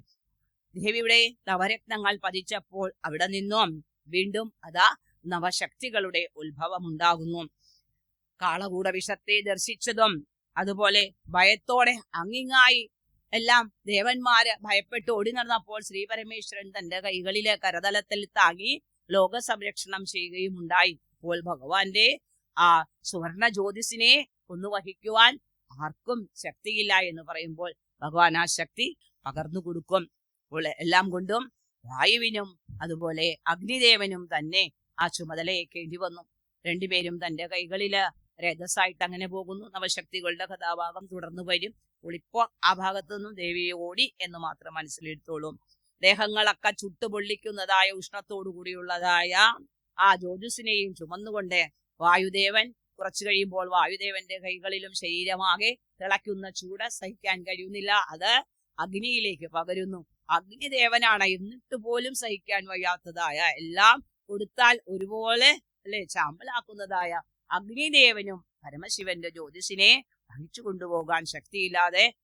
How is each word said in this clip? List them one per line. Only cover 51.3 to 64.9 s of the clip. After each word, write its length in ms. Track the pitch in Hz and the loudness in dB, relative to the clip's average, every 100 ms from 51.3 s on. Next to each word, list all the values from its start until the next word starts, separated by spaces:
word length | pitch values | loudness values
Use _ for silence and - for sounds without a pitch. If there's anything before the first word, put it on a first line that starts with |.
| 208 185 180 160 - _ _ | -6 -2 -2 -2 -6 _ _
വായുദേവൻ 760 | 165 180 190 190 196 214 233 - _ _ | 4 4 4 2 2 2 0 -6 _ _
കുറച്ചു 280 | 190 - 202 | -10 -6 0
കഴിയുമ്പോൾ 440 | 196 196 185 185 | 0 0 -2 0
വായുദേവന്റെ 680 | 180 160 190 202 190 185 190 | 2 2 0 -6 -8 -10 -12
കൈകളിലും 560 | 185 185 190 190 190 | -10 -8 -6 -6 -8
ശരീരമാകെ 840 | - 175 175 180 185 190 180 214 254 _ _ | -8 -6 -4 -2 0 0 2 0 -2 _ _
തിളയ്ക്കുന്ന 500 | 185 196 214 190 190 | -2 -2 -2 -8 -10
ചൂട് 380 | - 180 196 226 | -14 -14 -10 -8
സഹിക്കാൻ 540 | - 190 233 196 185 | -8 -12 -6 -4 -4
കഴിയുന്നില്ല. 500 | 180 185 190 202 196 | -4 -8 -8 -8 0
അത് 520 | 208 165 160 285 349 - _ _ - | 2 0 -2 2 2 0 _ _ -8
അഗ്നിയിലേക്ക് 680 | 175 190 233 240 214 165 160 | -6 -6 -4 -2 -2 -6 -6
പകരുന്നു. 560 | 165 170 185 190 185 165 _ - | -6 -4 -4 -6 -8 -14 _ -2
അഗ്നിദേവനാണ്, 960 | 170 190 226 285 262 240 233 233 208 | 0 -2 -10 -4 0 2 4 4 4
എന്നിട്ട് 520 | 190 190 196 247 _ 254 | 2 0 -6 -14 _ -8
പോലും 380 | 214 240 247 | -4 -2 -2
സഹിക്കാൻ 500 | 262 233 202 - 202 | -6 -6 -8 -4 -4
വയ്യാത്തതായ 720 | 190 185 180 180 180 165 165 147 | -4 -4 -2 -4 -6 -6 -4 0
എല്ലാം 680 | 170 143 165 175 214 269 - _ - | 0 0 -4 6 6 6 0 _ -12
കൊടുത്താൽ 520 | 202 208 - 240 240 | -10 -8 4 4 4
ഒരുപോലെ 600 | - | -2